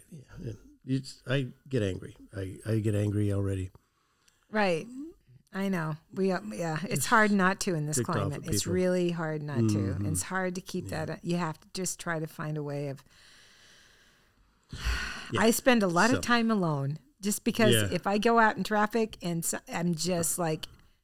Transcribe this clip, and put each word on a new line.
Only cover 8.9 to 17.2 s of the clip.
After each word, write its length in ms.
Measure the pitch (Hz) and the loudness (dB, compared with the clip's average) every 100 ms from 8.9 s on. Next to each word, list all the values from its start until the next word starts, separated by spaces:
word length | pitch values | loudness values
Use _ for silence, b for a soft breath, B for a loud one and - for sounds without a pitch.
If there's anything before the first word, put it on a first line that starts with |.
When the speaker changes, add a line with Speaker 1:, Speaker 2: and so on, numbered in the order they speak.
| 180 175 | 2 0
Speaker 2:
hard 320 | 170 160 156 | 0 -4 -4
not 140 | 147 131 | -4 2
to. 40 | |
Speaker 1:
Mm-hmm. 420 | 110 104 98 92 101 | 2 4 0 -2 -2
Speaker 2:
And 80 | |
it's 100 | - | -2
hard 320 | - 185 185 185 | -2 -2 -2 -4
to 60 | |
keep 280 | - 180 98 | -6 -6 -6
Speaker 1:
Yeah. 160 | 156 156 | -6 -6
Speaker 2:
that, 40 | |
uh, 60 | 165 | -6
you 120 | - 175 | -2 -2
have 240 | 170 156 | -2 -6
to 80 | - | -10
just 260 | - 180 - | -8 -6 -6
try 200 | - 165 | -4 -4
to 80 | 156 | -6
find 300 | - 156 156 | -8 -6 -6
a 60 | |
way 240 | 143 143 143 | -6 -6 -6
of, 160 | 139 - b b b b b b b b b b b b b _ _ _ | -8 -14 b b b b b b b b b b b b b _ _ _
<sighs> 60 | B B B B B B | B B B B B B
Speaker 1:
Yeah. 80 | 110 | 2
Speaker 2:
I 100 | 226 | 4
spend 320 | - - 240 | 4 4 4
a 40 | 196 | 4
lot 220 | 170 214 | 4 4
Speaker 1:
So 60 | 262 | 4
Speaker 2:
of 40 | |
time 300 | - 240 226 | 2 2 2
alone 480 | 220 175 143 139 151 _ _ | 2 2 0 -2 -4 _ _